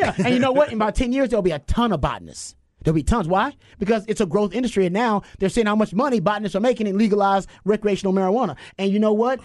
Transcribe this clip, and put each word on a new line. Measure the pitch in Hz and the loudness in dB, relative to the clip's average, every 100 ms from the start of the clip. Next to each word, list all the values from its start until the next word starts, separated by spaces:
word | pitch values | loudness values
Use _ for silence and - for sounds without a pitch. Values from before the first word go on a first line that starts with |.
yeah. | 220 - | 0 0
And | 233 | 0
you | 247 | 2
know | 262 | 2
what? | 269 294 | 2 0
In | 220 | 0
about | 214 - | -2 0
ten | 247 | 0
years, | 269 262 | 0 0
there'll | 220 | 0
be | 180 | 0
a | 151 | -2
ton | - - 240 | -2 0 0
of | 165 | 0
botanists. | 143 107 82 - - - _ _ | -2 -4 -12 -16 -18 -20 _ _
There'll | 156 160 | -2 0
be | |
tons. | 127 226 165 | 2 0 2
Why? | 185 269 - _ - | 0 0 -6 _ -6
Because | 196 226 220 | -2 0 -2
it's | 208 | -4
a | 185 | -2
growth | 202 208 | 0 0
industry, | 208 254 196 180 | -2 -2 0 0
and | |
now | 190 240 202 - - | 0 0 0 -4 -4
they're | 190 | -2
seeing | 240 214 | 0 0
how | 214 | 2
much | 208 | 0
money | 185 285 233 | 0 0 0
botanists | 175 208 208 190 | 0 -2 -2 0
are | |
making | 247 233 208 | 0 0 -2
in | 190 | 0
legalized | 220 208 196 196 - - | 2 2 2 0 -2 -4
recreational | 185 214 208 190 190 | -2 0 0 -2 0
marijuana. | 190 185 226 202 131 - - | 0 2 0 -2 -6 -14 -4
And | 196 | 0
you | 202 | 2
know | 214 | 2
what? | 214 240 254 | 2 0 -2